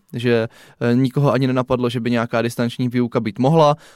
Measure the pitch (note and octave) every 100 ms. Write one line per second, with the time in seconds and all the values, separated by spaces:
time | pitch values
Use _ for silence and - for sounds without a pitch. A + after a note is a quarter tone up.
0 | _ B2+ A#2+ A#2 A2+ - - - A#2+ B2
1 | C3 C#3+ C#3+ A#2+ C3+ B2+ A#2+ B2+ B2 A#2+
2 | A#2 A#2+ A#2 A#2+ A#2 - A#2+ - B2+ B2
3 | A#2+ B2+ A2+ G2 C3 E3 D3 D3+ -